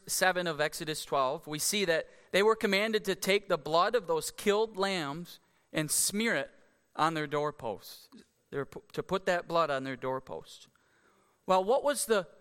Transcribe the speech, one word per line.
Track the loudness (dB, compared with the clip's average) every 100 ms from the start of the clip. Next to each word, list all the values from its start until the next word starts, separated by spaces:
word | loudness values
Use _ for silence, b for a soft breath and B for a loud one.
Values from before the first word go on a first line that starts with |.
| -4
seven | 2 2 2 0
of | 0
Exodus | -2 -2 -6 -6
twelve, | -2 0 0 -2
we | -6 -4
see | 0 0 2
that | 0 -2 B B
they | 4
were | 4
commanded | 4 2 2 2 0 -2
to | -2
take | 2 0 2
the | -2
blood | 2 2 4 2
of | 0
those | -2 -2
killed | -2 2 2 2 0
lambs | -2 -2 -4 -6 -10 -16 b b b
and | -4 0
smear | 0 0 0 0 0
it | -4 -10 b b b
on | 0 0
their | 0 -2
doorposts. | -2 -2 -4 -8 -8 -12 -20 -20 -20 _ _ -10
They're | -8 -8
pu-, | -12 -14
to | -10
put | -4 -2 0
that | 0 0
blood | 0 2
on | -2
their | -4 -6
doorposts. | -6 -6 -8 -14 -14 -20 -20 b b b b b b b 0
Well, | 2
what | 2 2
was | 2 0 0
the, | 0 -2 -12